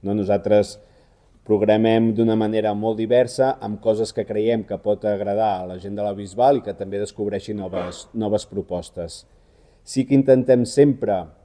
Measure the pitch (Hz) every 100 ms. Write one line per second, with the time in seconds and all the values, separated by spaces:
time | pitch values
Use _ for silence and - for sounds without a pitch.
0 | 98 104 98 101 - 104 101 - _ _
1 | _ _ _ _ - 107 107 107 113 113
2 | 113 107 113 110 107 110 107 104 110 110
3 | 110 120 123 - 131 131 104 104 113 110
4 | 110 - 101 104 107 117 104 95 - 104
5 | 107 101 101 101 110 95 92 92 95 101
6 | 104 101 101 95 127 143 104 95 98 101
7 | 104 - 104 98 - 104 95 90 90 87
8 | - 113 107 104 - 98 90 90 85 -
9 | 82 - - _ _ _ _ _ - -
10 | 131 139 135 131 127 123 117 - 143 127
11 | 107 98 82 -